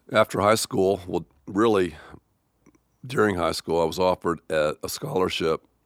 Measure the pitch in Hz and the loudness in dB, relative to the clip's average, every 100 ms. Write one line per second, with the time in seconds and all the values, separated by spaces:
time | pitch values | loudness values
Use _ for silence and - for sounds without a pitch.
0 | - 107 110 - 101 107 - - 95 98 | -2 2 2 2 2 2 0 0 0 0
1 | 90 90 - _ - 95 117 104 90 80 | -4 -8 -8 _ -6 0 2 4 0 -4
2 | - - _ _ _ _ _ _ _ _ | -20 -20 _ _ _ _ _ _ _ _
3 | 123 123 107 95 82 82 - 82 80 78 | -6 0 2 2 -2 -2 -2 0 0 0
4 | 92 90 - 82 - 80 76 - - - | 0 0 -2 -4 -2 0 0 -2 -8 -8
5 | 76 80 92 - 82 80 _ _ | -4 -2 -2 -2 -2 -2 _ _